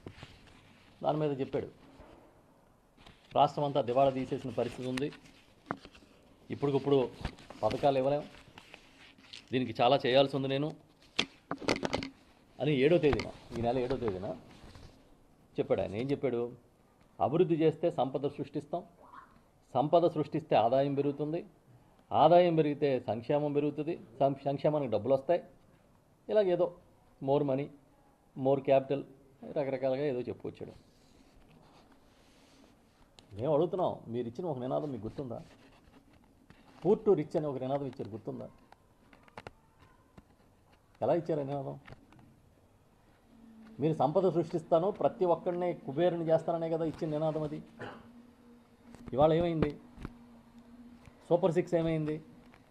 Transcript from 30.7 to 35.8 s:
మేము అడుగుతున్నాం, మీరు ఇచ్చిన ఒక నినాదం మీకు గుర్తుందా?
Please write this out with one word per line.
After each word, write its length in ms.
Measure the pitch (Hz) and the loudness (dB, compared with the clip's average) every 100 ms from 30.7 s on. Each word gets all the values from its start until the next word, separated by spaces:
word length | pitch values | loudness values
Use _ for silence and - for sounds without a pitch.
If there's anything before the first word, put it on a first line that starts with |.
| - - _ _ - - - - - - - _ _ _ _ _ _ _ - - _ _ _ _ - - 98 | -16 -20 _ _ -20 -20 -20 -20 -20 -20 -20 _ _ _ _ _ _ _ -20 -20 _ _ _ _ -20 -18 -6
మేము 180 | 135 | 0
అడుగుతున్నాం, 460 | 147 170 185 151 - - | 2 0 0 -2 -4 -8
మీరు 200 | 117 117 | -6 -6
ఇచ్చిన 200 | 113 180 | -6 -6
ఒక 100 | 127 | -6
నినాదం 340 | 127 147 151 | -4 -4 -4
మీకు 120 | 120 | -8
గుర్తుందా? 380 | 107 - 131 113 - - - - | -10 -10 -10 -12 -16 -20 -20 -20